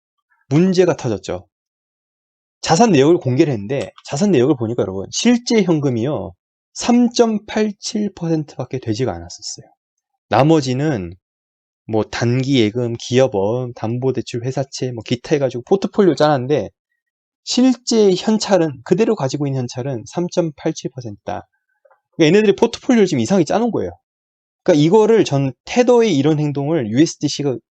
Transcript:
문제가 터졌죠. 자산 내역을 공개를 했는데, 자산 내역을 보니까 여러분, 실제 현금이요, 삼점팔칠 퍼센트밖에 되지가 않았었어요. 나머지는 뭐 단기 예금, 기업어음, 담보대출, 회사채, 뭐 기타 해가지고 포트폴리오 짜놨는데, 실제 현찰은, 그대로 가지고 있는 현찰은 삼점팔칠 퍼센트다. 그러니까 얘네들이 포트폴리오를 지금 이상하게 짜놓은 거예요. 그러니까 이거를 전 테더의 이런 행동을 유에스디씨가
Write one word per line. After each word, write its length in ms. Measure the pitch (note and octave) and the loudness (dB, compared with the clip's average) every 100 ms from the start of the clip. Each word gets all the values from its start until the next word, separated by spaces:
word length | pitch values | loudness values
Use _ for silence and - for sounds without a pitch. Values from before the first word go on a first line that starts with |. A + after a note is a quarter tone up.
| _ _ _ _ _ | _ _ _ _ _
문제가 460 | C#3+ F#3 F3+ E3+ | 2 4 4 2
터졌죠. 540 | C#3 B2+ G2 - F2+ - _ _ _ _ _ _ _ _ _ _ _ | 0 -4 -6 -6 -10 -10 _ _ _ _ _ _ _ _ _ _ _
자산 320 | - E3 A#3 | 0 4 4
내역을 240 | D3 C#3+ F3 | 6 4 2
공개를 340 | B2+ B2+ D#3 | 2 0 0
했는데, 380 | A2+ G2+ C#3 F#2+ - - | -2 -6 -6 -8 -14 -10
자산 240 | A#3+ G#3 | -2 2
내역을 260 | D3 C3 C3+ | 2 2 0
보니까 240 | A2 A#2+ | -2 -4
여러분, 240 | G2 F#2+ F#2+ | -4 -6 -8
실제 520 | - A#3 A#3+ - A3+ | -2 0 0 0 0
현금이요, 720 | F#3 D#3 C#3 A#2 B2+ B2 F2+ - _ _ _ | 2 0 0 -2 -2 -4 -8 -14 _ _ _
삼점팔칠 1400 | - - A#3+ A#3+ A#3+ A3+ G#3+ - G#3+ G#3+ G3+ - G#3+ G#3 | -6 0 2 2 2 0 0 -6 -4 -4 -6 -8 -6 -6
퍼센트밖에 640 | - E3 D#3+ C#3+ - B2+ B2+ | -6 -4 -4 -4 -10 -10 -8
되지가 320 | A#2 G#2+ A#2+ | -6 -4 -4
않았었어요. 540 | E2+ E2+ - - - - _ _ _ _ _ _ | -6 -12 -16 -16 -16 -20 _ _ _ _ _ _
나머지는 880 | G#2+ D3 D#3+ B2+ B2+ D#3 A#2+ E2+ F#2 _ _ _ _ _ _ - | 2 4 2 0 -2 -2 -4 -6 -14 _ _ _ _ _ _ -4
뭐 180 | A2 | -4
단기 560 | G#2+ - A#2+ B2+ C3 C3 | -2 -2 -2 0 0 2
예금, 340 | G#2 B2 A#2 A#2 | 2 0 -6 -8
기업어음, 760 | - B2 C3+ G2 G2+ B2 B2 | 0 2 2 2 -2 -4 -8
담보대출, 720 | - A2 B2 C3 B2+ - B2 | -8 -8 -4 -4 -4 -8 -8
회사채, 480 | B2+ C3+ C3 - B2+ | -6 -6 -8 -8 -8
뭐 100 | A#2 | -8
기타 320 | - - - | -6 -6 -2
해가지고 300 | D3 C3 B2 - | -2 -2 -4 -2
포트폴리오 480 | G3 G#3 - F#3+ C3+ | -2 0 2 2 4
짜놨는데, 520 | D3+ C#3 B2+ C#3+ F#2 _ _ _ _ _ _ _ | 2 2 0 -2 -2 _ _ _ _ _ _ _
실제 680 | - - C4 A#3+ - A3+ G3+ | -4 2 2 2 0 2 4
현찰은, 680 | F3+ - A3 - F#3+ D#3+ A#2+ | 2 0 -2 2 2 2 -4
그대로 300 | - F3 A3+ G#3+ | -2 0 2 0
가지고 300 | C3+ C#3+ C#3+ | -4 -4 -4
있는 140 | C3+ | -4
현찰은 440 | A#2+ B2+ C3+ A#2+ A2 | -6 -8 -8 -8 -8
삼점팔칠 840 | F3+ F3 F#3 E3 - E3 - E3+ | -6 -4 -2 -4 -4 -8 -6 -10
퍼센트다. 540 | - A2+ G2+ - F#2+ - _ _ _ _ _ _ - | -12 -14 -12 -10 -12 -14 _ _ _ _ _ _ 2
그러니까 200 | D#3 G3+ | 4 6
얘네들이 200 | G#3+ F#3+ | 4 4
포트폴리오를 500 | A#3 - - A#3+ G3 | 0 0 0 2 4
지금 140 | C3+ | 0
이상하게 240 | A2+ G3 | 0 0
짜놓은 260 | D3 G3+ A#3 | 0 0 -2
거예요. 200 | D3 F2+ - _ _ _ _ _ _ | -4 -6 -10 _ _ _ _ _ _
그러니까 220 | - D3 | 0 4
이거를 400 | D#3 A3 G#3+ A3+ | 4 4 4 2
전 280 | D#3+ C#3 C#3 - | 2 0 -2 -6
테더의 520 | - B3 B3 A#3+ A3+ C#3 | -4 0 2 4 4 2
이런 220 | C#3+ D3+ | 2 0
행동을 520 | D3 C#3 C#3 E3 A2 | -2 -4 -2 -2 0
유에스디씨가 680 | A#2 E3 - D3 - C#3+ A#2 _ | 2 0 0 -6 -4 -4 -6 _